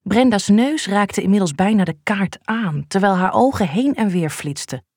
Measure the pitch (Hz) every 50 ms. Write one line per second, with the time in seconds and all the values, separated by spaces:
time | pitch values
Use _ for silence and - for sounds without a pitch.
0 | _ 190 196 226 262 254 214 202 - - 202 214 240 277 311 302 - 190 202 202
1 | 202 196 - - - 185 202 208 190 165 143 - 185 202 220 208 185 160 151 _
2 | _ - 208 202 196 - - - _ - 220 226 226 175 147 143 147 _ - 190
3 | 190 202 190 180 185 185 - 220 240 269 277 - 208 151 139 208 262 285 269 -
4 | 220 202 175 180 165 151 - - - 151 143 - - - - 127 _ _ _